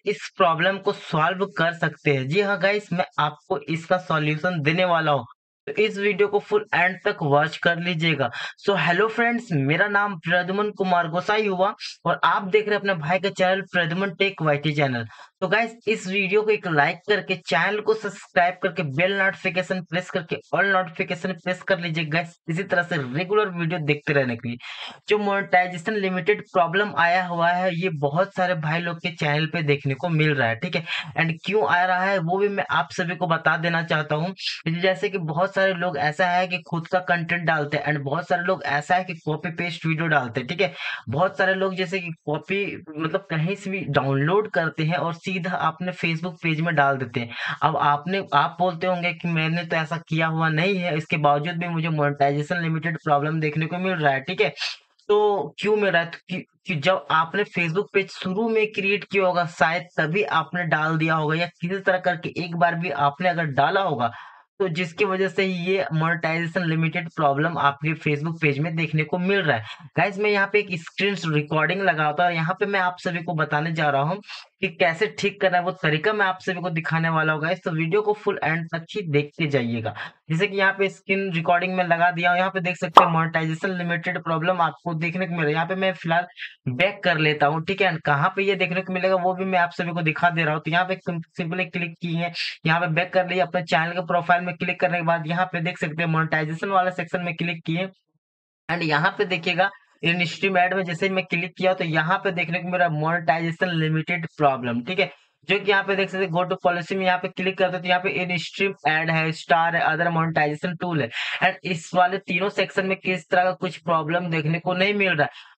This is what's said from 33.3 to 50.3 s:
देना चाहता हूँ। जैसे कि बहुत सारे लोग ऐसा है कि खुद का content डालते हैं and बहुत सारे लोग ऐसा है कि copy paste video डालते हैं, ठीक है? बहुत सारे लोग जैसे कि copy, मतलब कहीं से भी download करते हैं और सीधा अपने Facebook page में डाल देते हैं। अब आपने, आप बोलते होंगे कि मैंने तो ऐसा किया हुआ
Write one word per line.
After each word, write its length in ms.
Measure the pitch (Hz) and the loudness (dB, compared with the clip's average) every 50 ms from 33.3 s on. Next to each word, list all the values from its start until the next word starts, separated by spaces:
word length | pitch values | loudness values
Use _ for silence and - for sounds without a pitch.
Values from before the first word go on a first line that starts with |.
| 165 165 - 156 160 170 | 0 2 2 2 2 2
देना 240 | 160 170 170 165 165 | 0 0 0 0 0
चाहता 300 | 170 170 156 151 151 151 | 0 0 0 0 0 -2
हूँ। 200 | 151 165 185 190 - - - - - - 160 165 | -2 -2 -4 -6 -8 -8 -8 -8 -6 -4 -4 -2
जैसे 360 | 170 180 190 190 185 208 196 | 0 2 0 0 0 -2 -4
कि 100 | 185 196 | -2 -4
बहुत 340 | 160 156 151 165 190 185 185 | -4 -4 -2 0 0 0 2
सारे 200 | 190 190 196 185 | 2 2 2 2
लोग 220 | 170 180 180 - - | 0 -2 -2 -2 0
ऐसा 280 | - 151 151 - 185 180 | -2 0 0 2 2 2
है 180 | 175 180 185 | 2 2 0
कि 160 | 175 180 180 175 | 0 -2 -6 -6
खुद 240 | - 170 165 165 | -6 -6 -6 -2
का 120 | - 190 180 180 | 0 0 0 2
content 420 | 180 175 170 165 165 175 175 165 | 2 0 0 0 -2 -2 -2 0
डालते 320 | 160 165 151 147 143 151 | 0 0 0 0 -2 -2
हैं 160 | 143 - 147 151 | -2 -2 -2 -2
and 120 | 151 135 | -2 -2
बहुत 240 | 135 143 170 170 - | -4 -4 -4 -2 0
सारे 140 | 185 175 180 | 0 0 2
लोग 200 | 185 190 - - | 0 -2 -2 -2
ऐसा 280 | - 127 147 147 - 180 | -2 -2 -2 0 2 0
है 100 | 180 185 | 0 0
कि 100 | - 175 | -2 -8
copy 340 | 165 - 151 151 156 - 175 165 | -8 -4 -4 -4 -2 -4 -6 -6
paste 340 | - 175 175 165 - - | -4 -6 -6 -6 -4 -2
video 220 | 160 160 156 170 160 | -2 0 0 0 2
डालते 320 | 156 143 123 120 110 139 | 2 2 0 0 -4 -4
हैं, 80 | 120 120 | -4 -4
ठीक 120 | 175 170 | -2 0
है? 120 | 196 170 - - - - - - - 113 | 0 -2 -2 -4 -10 -8 -8 -8 -8 -4
बहुत 300 | 113 151 185 190 190 - | -2 0 0 0 0 0
सारे 160 | 196 185 190 | 0 0 2
लोग 200 | 190 190 190 185 | 0 0 -2 -2
जैसे 260 | 180 185 165 190 190 | -2 -4 -2 -4 -4
कि 100 | 170 170 165 - _ | -6 -6 -10 -10 _
copy, 380 | 147 151 151 - - 196 202 202 - - - - 156 151 | -6 -6 -4 -4 -4 -4 -2 -2 -4 -6 -10 -12 -12 -8
मतलब 300 | 151 160 156 170 190 - - | -6 -4 -2 -2 -4 -4 -4
कहीं 240 | 165 156 156 180 202 | -2 -2 0 0 -2
से 140 | 196 - 190 | -4 -6 -6
भी 140 | 190 190 139 131 | -6 -6 -4 -2
download 600 | 139 147 131 135 139 135 143 160 185 208 214 214 | 0 0 2 2 2 0 2 2 2 2 0 0
करते 340 | - 180 165 160 - - 156 | 0 -2 -2 0 -2 -2 -2
हैं 120 | 151 175 | 0 0
और 180 | 165 151 165 165 | 0 -2 -4 -4
सीधा 400 | 165 - 185 185 185 170 185 180 - | -6 -6 -6 -6 -4 -4 -4 -4 -2
अपने 340 | 160 160 160 - 180 180 175 | -2 -2 -2 -4 -6 -6 -6
Facebook 420 | - - 170 165 160 170 185 165 - - | -4 -2 -2 -2 -2 -4 -6 -6 -4 -2
page 180 | 165 160 151 | -2 0 0
में 140 | 165 170 160 | 0 0 2
डाल 220 | 143 139 139 139 | 4 4 4 2
देते 240 | 127 131 117 107 127 | 0 -2 -4 -4 -4
हैं। 140 | 120 117 - - - - 151 - 151 | -4 -6 -8 -8 -6 -6 -2 0 0
अब 140 | 151 156 | 2 2
आपने, 460 | - - 147 143 143 - 180 190 196 185 - 143 | 2 2 2 2 2 0 -2 -2 -2 -2 0 2
आप 220 | 143 151 170 165 - | 2 2 2 0 0
बोलते 280 | 180 185 175 165 185 | 0 0 0 0 0
होंगे 260 | 185 185 175 170 175 165 | 0 0 0 -2 -4 -4
कि 160 | 170 - 170 | -4 -4 -2
मैंने 360 | 165 160 160 160 160 175 170 | 0 0 0 0 0 -2 -2
तो 120 | 165 175 | -2 -2
ऐसा 200 | 160 156 151 165 160 - - | -2 -2 -2 -4 -6 -4 -2
किया 180 | 160 160 165 | 0 0 0
हुआ 220 | 160 | 0